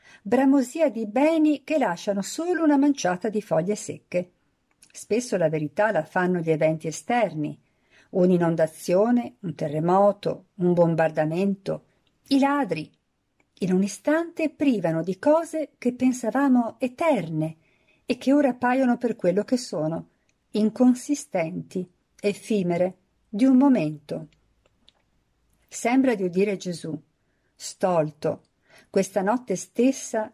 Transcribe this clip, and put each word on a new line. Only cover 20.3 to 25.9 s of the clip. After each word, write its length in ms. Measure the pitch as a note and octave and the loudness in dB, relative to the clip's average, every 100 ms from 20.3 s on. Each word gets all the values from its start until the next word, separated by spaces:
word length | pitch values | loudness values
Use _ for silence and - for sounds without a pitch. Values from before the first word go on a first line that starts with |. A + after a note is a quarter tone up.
| _ _ | _ _
inconsistenti, 1300 | G#3+ G#3+ A3 B3+ B3 - C#4+ - F#3 D#3+ F3+ D#3+ F#3 F3+ _ _ _ | -2 0 2 2 2 -2 -6 -4 -4 -4 -6 -8 -10 -10 _ _ _
effimere, 720 | G#3 G3 - G#3 F3 E3+ F#3 - _ _ _ | -4 -4 -2 0 0 0 -2 -4 _ _ _
di 160 | G3+ | 0
un 140 | C4 B3+ | 4 6
momento. 680 | C#4 A#3 D3+ D3+ - D#3+ D#3 _ _ _ _ _ _ _ _ _ _ _ _ _ _ | 6 4 0 -6 -10 -10 -10 _ _ _ _ _ _ _ _ _ _ _ _ _ _
Sembra 460 | - A3+ | -6 0